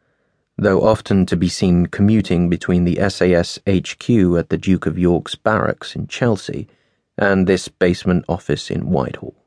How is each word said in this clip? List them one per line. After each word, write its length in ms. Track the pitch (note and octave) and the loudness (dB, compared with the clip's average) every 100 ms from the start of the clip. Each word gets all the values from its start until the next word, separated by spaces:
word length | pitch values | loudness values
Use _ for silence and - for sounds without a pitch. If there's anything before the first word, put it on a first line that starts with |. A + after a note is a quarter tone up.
| _ _ _ _ _ - | _ _ _ _ _ -2
though 280 | G2+ F#2+ | 2 2
often 420 | A2 A2 - G2 F2+ | 2 0 0 0 2
to 100 | E2+ | 0
be 120 | F2 | -2
seen 400 | - F#2 F2 E2+ | 0 2 2 0
commuting 600 | - G2+ A2 F#2 F2 F2 | 0 2 2 0 0 0
between 360 | F2 - F2+ | -2 0 0
the 160 | F2 - | 2 0
S 220 | G2 - | -2 0
A 120 | F2+ | 2
S 240 | F2 E2+ - - | 2 0 -4 -2
H 320 | F#2 - - | -2 -2 -8
Q 400 | - A#2 F2+ E2+ | 0 2 4 2
at 120 | D#2+ | 0
the 80 | E2 | -2
Duke 280 | G2 F2+ D#2+ | 0 0 0
of 140 | D#2+ | 0
York's 340 | F2 E2+ - | 2 0 -2
barracks 640 | - A2 A2 - - - - | -4 -2 0 0 -4 -10 -10
in 100 | - | -10
Chelsea 600 | - A#2+ G2+ - - G#2+ _ _ _ _ - | -2 -2 -2 -6 -10 -12 _ _ _ _ -2
and 300 | G2+ F#2+ F#2+ | 2 2 2
this 220 | F#2 - | 0 -2
basement 560 | - F2+ F2+ F2+ F2+ - | -2 0 0 0 -2 -2
office 420 | F2 - D2 - | -6 -4 -6 -4
in 200 | - - | -6 -2
Whitehall. 460 | D#2+ B1 - - - | -2 -2 -8 -16 -18